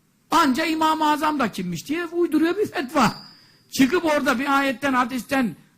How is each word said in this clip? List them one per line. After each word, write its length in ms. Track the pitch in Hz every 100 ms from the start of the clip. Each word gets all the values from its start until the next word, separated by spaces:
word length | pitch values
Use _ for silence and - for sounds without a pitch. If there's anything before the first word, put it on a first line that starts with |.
| _ _ -
Anca 340 | 320 302 247
İmam-ı 460 | 330 320 311 311 302
Azam 280 | 294 311 294
da 140 | 226
kimmiş 360 | - 175 165 -
diye 180 | 330 339
uyduruyor 500 | 339 339 311 330 381
bir 100 | 427
fetva. 480 | - 254 302 214 - - - _ _ _
Çıkıp 340 | - 262 339
orada 340 | 330 294 277 240
bir 200 | 277 277
ayetten, 340 | 277 262 277
hadisten, 640 | 254 247 254 - 269 233 - _